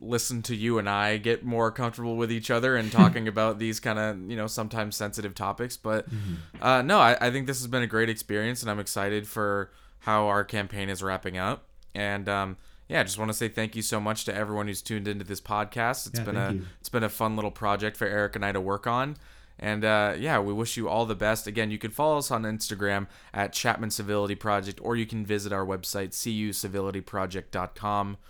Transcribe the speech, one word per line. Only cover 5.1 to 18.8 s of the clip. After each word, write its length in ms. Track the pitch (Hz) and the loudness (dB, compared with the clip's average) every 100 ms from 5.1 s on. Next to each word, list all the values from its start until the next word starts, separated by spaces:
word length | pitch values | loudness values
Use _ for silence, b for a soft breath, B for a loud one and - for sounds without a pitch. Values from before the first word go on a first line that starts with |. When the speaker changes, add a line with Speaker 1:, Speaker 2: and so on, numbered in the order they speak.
| 104 104 | -4 -6
Speaker 1:
topics. 420 | - 98 101 123 - | -4 -4 -2 -6 -4
But, 320 | 113 110 - | -2 -2 -2
Speaker 2:
Mm-hmm. 520 | 110 101 85 82 - | -6 -4 -6 -8 -2
Speaker 1:
uh, 200 | 123 131 | 2 4
no, 160 | 131 202 | 6 8
I, 160 | 120 123 | 8 8
I 100 | 123 | 4
think 160 | 131 131 | 0 -2
this 120 | 127 | -4
has 80 | 123 | -2
been 160 | 127 | 0
a 40 | 117 | 2
great 200 | 110 113 | 2 2
experience, 540 | 110 - 104 110 123 | 0 -2 0 0 -2
and 80 | 117 | -4
I'm 80 | 104 | -4
excited 460 | 98 - 101 104 104 | -2 -2 0 0 -2
for 440 | - 104 101 95 b b b | -2 0 0 -2 b b b
how 260 | - 107 104 | 2 4 4
our 160 | 101 | 4
campaign 440 | 98 107 95 101 98 | 2 -2 -4 -4 -4
is 140 | 92 | -2
wrapping 340 | 95 95 95 90 | -2 -2 -4 -4
up. 260 | 95 139 - - - | -2 -4 -8 -20 -12
And, 340 | - 101 101 98 | -4 -2 -2 -2
um, 280 | 101 98 92 b b b | -2 -2 -6 b b b
yeah, 120 | 156 | 0
I 20 | |
just 140 | 107 98 | 0 0
wanna 160 | 110 | -2
say 140 | 107 113 | -2 -2
thank 260 | 110 110 113 | -2 -4 -4
you 60 | |
so 180 | 110 110 | -2 -2
much 240 | 104 110 - | -2 -2 -4
to 80 | |
everyone 320 | 101 104 107 104 | -4 -2 -2 -4
who's 140 | 95 | -6
tuned 260 | - 110 101 | -4 -4 -4
into 160 | 101 | -6
this 160 | 98 98 | -6 -8
podcast. 680 | - 104 104 - 117 127 - | -4 -2 -2 -2 -2 -2 -4
It's 120 | 117 | -4
Speaker 2:
Yeah, 60 | |
Speaker 1:
been 100 | 107 101 | -2 -2
Speaker 2:
thank 140 | 98 | -2
Speaker 1:
a, 20 | 98 | -2
Speaker 2:
you. 80 | 87 - | -6 -14
Speaker 1:
it's 80 | - | -4
been 160 | 120 | 0
a 40 | 110 | 0
fun 280 | - 110 110 | 0 0 0
little 140 | 104 | -2
project 460 | - 107 101 107 - | -2 0 2 0 -2
for 100 | 104 | 0
Eric 300 | 104 104 104 | 2 0 0
and 80 | |
I 80 | 101 | -2
to 80 | 98 | 0
work 260 | 92 101 | 0 -2